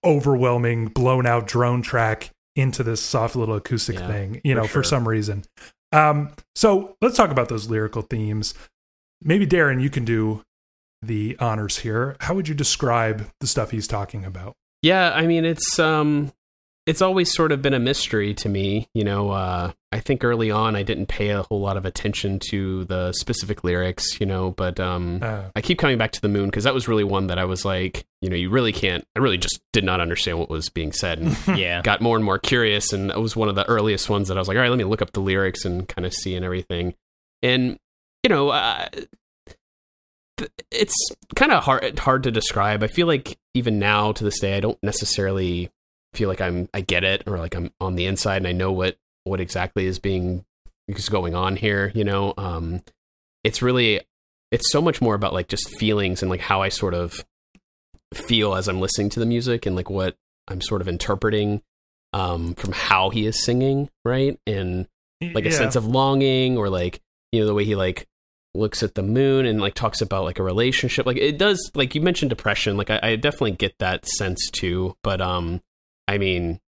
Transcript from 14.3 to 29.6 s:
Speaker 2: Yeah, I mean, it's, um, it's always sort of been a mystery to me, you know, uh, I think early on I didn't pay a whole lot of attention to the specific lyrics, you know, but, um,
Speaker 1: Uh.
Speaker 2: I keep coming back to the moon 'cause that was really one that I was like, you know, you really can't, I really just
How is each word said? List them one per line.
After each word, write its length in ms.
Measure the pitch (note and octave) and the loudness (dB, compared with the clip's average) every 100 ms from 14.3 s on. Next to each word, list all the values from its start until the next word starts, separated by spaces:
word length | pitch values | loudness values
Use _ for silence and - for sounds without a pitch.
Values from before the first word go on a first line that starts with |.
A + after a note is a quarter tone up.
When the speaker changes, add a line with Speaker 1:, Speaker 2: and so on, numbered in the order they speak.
| F2+ F#2+ - _ _ | -10 -14 -16 _ _
Speaker 2:
Yeah, 300 | D#3 F#3 F3 | 2 4 4
I 140 | D3 E3 | 4 4
mean, 180 | E3+ E3 | 4 2
it's, 320 | D#3+ - - | 0 0 2
um, 540 | D#3+ D#3 D3+ D3 C#3+ _ _ _ _ _ - | 2 4 2 2 0 _ _ _ _ _ -4
it's 140 | D#3+ | 2
always 300 | F#3 F#3+ F3 | 2 4 2
sort 200 | - D#3 | 2 2
of 100 | C#3+ | 2
been 140 | C#3 C3 | 2 2
a 40 | |
mystery 540 | A#2+ C#3 - A2 G2+ | 2 0 0 0 0
to 160 | G2+ G#2+ | -2 -2
me, 380 | G2 G2 G#2 A2 A2+ | 0 0 -2 -2 -2
you 80 | |
know, 260 | G2+ G2+ G2+ | 0 0 0
uh, 420 | G2 F#2 F2+ F2 - _ | -2 -2 -2 -4 -8 _
I 80 | A2 | -8
think 240 | - C3 | -2 0
early 260 | B2 A#2 A2 | 2 2 2
on 260 | G#2+ A2 G#2+ | 2 2 0
I 60 | |
didn't 260 | G2 G#2+ G2+ | -2 -2 -4
pay 220 | - G#2 | -2 0
a 140 | G2+ | -2
whole 180 | F#2+ G#2 | -2 -2
lot 160 | G2 G2 | -2 -2
of 80 | F#2 | -4
attention 540 | - G#2 G#2 G2+ G2 - | -4 -4 -2 -4 -4 -4
to 360 | G2+ F#2+ F#2 F2+ | -4 -2 -4 -4
the 280 | F#2 F2+ | -2 -2
specific 500 | F2+ - A#2 F#2+ G#2 | -4 -4 -4 -4 -4
lyrics, 560 | F2+ F2 F#2 F2+ - - | 0 0 0 -2 -6 -2
you 60 | G2 | -2
know, 260 | F#2+ F#2 | 0 -2
but, 280 | F2+ F#2 F2 | -2 -4 -2
um, 400 | F#2 F2+ F2 F2 | -4 -2 -4 -4
Speaker 1:
Uh. 220 | A2+ G#2+ F#2+ - | -4 -6 -8 -6
Speaker 2:
I 60 | |
keep 160 | - - | 0 2
coming 220 | D3 B2 | 2 2
back 120 | A2 | 0
to 80 | - | 0
the 60 | G#2 | 0
moon 220 | G2+ G2 | 2 0
'cause 140 | G2+ | 2
that 100 | A#2 | 2
was 140 | C3 A#2 | 2 2
really 160 | A2 | 2
one 240 | G2+ G2 F#2+ | 2 0 0
that 100 | F2 | -2
I 80 | F#2 | -2
was 200 | F#2 G2 | -2 -2
like, 400 | F#2 F#2 - - _ | -2 -2 -6 -12 _
you 80 | F#2 | -4
know, 60 | F2+ | -2
you 140 | F2+ | 0
really 220 | A#2+ A#2 | 2 2
can't, 340 | G#2 G2 F2 - - | 0 -2 -2 -4 0
I 40 | |
really 180 | B2+ F#2 | 2 2
just 240 | - - | 0 -4